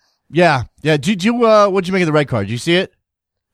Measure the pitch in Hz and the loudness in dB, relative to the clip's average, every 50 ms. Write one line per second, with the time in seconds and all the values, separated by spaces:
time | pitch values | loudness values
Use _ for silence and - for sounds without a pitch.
0 | _ _ _ _ _ - 127 160 175 165 147 127 107 - _ _ - 151 185 175 | _ _ _ _ _ -6 0 0 2 2 2 0 -4 -8 _ _ -2 -2 -2 0
1 | 123 175 220 175 175 226 240 247 240 220 214 208 202 208 185 196 180 180 190 190 | 0 -2 -4 -2 -2 -2 0 0 2 4 4 4 4 4 2 -2 -2 -2 -2 -2
2 | 180 160 147 151 147 - - 110 98 196 117 120 - 165 170 180 190 - _ _ | 0 0 0 0 0 0 -2 -4 -4 -4 -6 -6 -2 0 0 0 0 -4 _ _
3 | _ _ _ _ _ _ _ _ _ _ | _ _ _ _ _ _ _ _ _ _